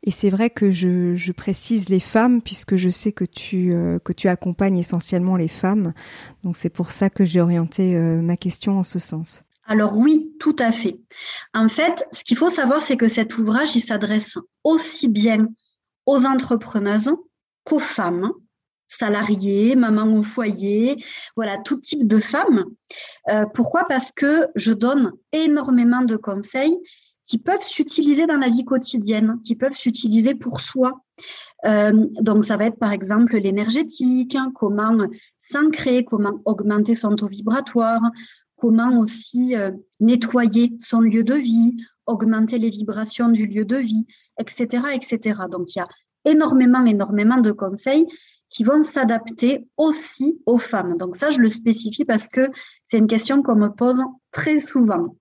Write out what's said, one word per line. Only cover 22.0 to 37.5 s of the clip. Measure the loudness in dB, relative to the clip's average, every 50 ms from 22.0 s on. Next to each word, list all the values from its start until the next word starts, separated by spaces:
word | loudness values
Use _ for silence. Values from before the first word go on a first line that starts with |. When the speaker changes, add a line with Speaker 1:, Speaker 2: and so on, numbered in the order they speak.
| 0
Speaker 2:
de | 2 2 2
femme. | 2 0 -2 -2 2 2 2 2 0 -4 -10 _ _ _ -20 -18 -18 -20 -20 _ _ -2
Euh, | 0 0 0 -2 0
pourquoi ? | -2 -2 0 0 -2 0
Parce | 0 -2 -4 -4 -6
que | _ -2 0 2 2 2 0 0 -2
je | -4 0 0 0
donne | 0 0 0 2 2 0 0 -2 -10 _ _
énormément | -4 0 2 2 2 0 0 2 2 4 4 4 2 2
de | 0 0 -2
conseils | -2 -4 -6 -8 -8 -8 -6 -4 -2 0 0 0 0 -4 -12 -20 _ _ _ _ _ _
qui | -6 -6
peuvent | -4 -2 0 -2 -2 -2
s'utiliser | -8 -4 -4 -4 -2 0 0 2 2 4 4 2
dans | 2 2
la | 2 2 2
vie | 2 0 0
quotidienne, | 0 -2 -2 -2 -2 -4 -4 -2 0 0 2 2 0 0 -4 -6
qui | -8 -4
peuvent | -2 -2 -4 -4
s'utiliser | -2 -4 -4 -4 -2 -2 2 2 4 2 2 0
pour | -2 -6 -8 -8 -8
soi. | -12 -8 0 0 0 0 0 -6 _ _ _ -20 -20 -20 -20 -20 -20 -20 _ _ -2
Euh, | 0 2 2 4 4 4 4 4 2 0 -2
donc, | 0 2 4 2 2
ça | 2 0
va | 0 0
être, | -2 -2
par | -2 -2 -2
exemple, | -2 -4 -4 -2 2 4 4 4 4
l'énergétique, | 2 0 0 0 0 -2 0 0 -2 -2 -4 -4 -2 0 0 2 0 0 -2 -4
hein, | -4 -4 -4 -4
comment | -4 -4 -2 0 0 0 2 2 2 0 -2 -4 -12 _ _ _ _
s'ancrer, | _ _ -2 0 2 2 0 0 -2 0 0 0 0
comment | 0 -2 -2 -2 -2 -4 -4 -2
augmenter | -4 -2 0 0 0 2 2 2 2 0
son | 0 0 -2 -2
taux | -2 -2
vibratoire, | -6 -8 -6 -4 -2